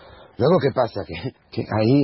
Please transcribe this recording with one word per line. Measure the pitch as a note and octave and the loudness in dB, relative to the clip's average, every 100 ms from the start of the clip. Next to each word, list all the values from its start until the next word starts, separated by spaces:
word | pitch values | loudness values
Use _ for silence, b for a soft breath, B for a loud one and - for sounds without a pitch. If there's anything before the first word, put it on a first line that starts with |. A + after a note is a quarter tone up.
| B B B B | B B B B
Luego, | C3 F3+ | 2 2
¿qué | C3 | 2
pasa? | B2+ A2+ - F2+ | 0 -2 -4 -10
Que, | E2 B2+ - _ | -10 -10 -12 _
que | - | -8
ahí | - G#2+ A2 C#3+ | -4 0 2 4